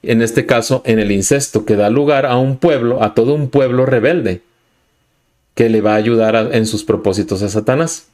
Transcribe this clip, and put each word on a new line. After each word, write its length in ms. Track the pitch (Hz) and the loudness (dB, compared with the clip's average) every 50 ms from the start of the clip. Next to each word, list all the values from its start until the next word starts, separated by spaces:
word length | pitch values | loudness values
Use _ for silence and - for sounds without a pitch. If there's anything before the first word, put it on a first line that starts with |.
En 200 | - - 120 113 | -2 0 0 0
este 220 | 117 113 - - 123 | 0 0 0 -2 0
caso, 380 | - 131 117 113 - 131 127 - | 2 0 0 0 -2 -4 -2 0
en 140 | 123 110 110 | 0 0 0
el 120 | 107 101 | 2 0
incesto, 540 | 101 98 95 - 139 139 135 - - 104 - | 0 0 0 0 0 0 -2 -2 -4 -4 0
que 120 | - 110 | 0 0
da 120 | 101 104 104 | 2 2 2
lugar 380 | 117 139 147 143 147 135 135 | 2 2 2 2 2 0 0
a 100 | 131 123 | 0 0
un 220 | 123 131 135 135 127 | 0 0 0 -2 0
pueblo, 440 | - 170 151 131 117 117 123 - | 0 0 2 2 0 -2 0 0
a 120 | 110 104 - | -2 0 2
todo 200 | - 113 123 147 | 0 2 2 0
un 140 | 151 143 131 | -2 -2 0
pueblo 380 | - 143 135 127 123 127 131 | 2 2 2 2 2 0 0
rebelde, 560 | 127 127 120 107 139 170 175 120 101 90 90 _ _ _ _ _ _ _ _ _ _ _ _ _ _ _ _ _ _ _ _ _ _ _ | 2 2 2 2 2 0 0 -2 -4 -4 -6 _ _ _ _ _ _ _ _ _ _ _ _ _ _ _ _ _ _ _ _ _ _ _
que 160 | - 117 113 | 0 0 2
le 100 | 110 110 | 2 2
va 140 | 101 107 107 | 2 2 0
a 20 | |
ayudar 400 | 107 107 117 117 113 110 110 110 | 2 0 2 2 2 2 2 2
a, 180 | 113 110 - - | 0 -2 0 0
en 120 | 117 110 | -2 -2
sus 180 | 110 - 104 - | -2 -4 -6 -2
propósitos 580 | - 107 - - 101 92 101 101 - 101 95 | -2 -2 0 0 -2 -2 -2 -4 -4 -4 -4
a 60 | 104 101 | -4 -2
Satanás. 600 | 101 110 107 - 131 143 165 156 - - - _ | -4 -2 -2 0 0 0 -2 -4 -6 -12 -16 _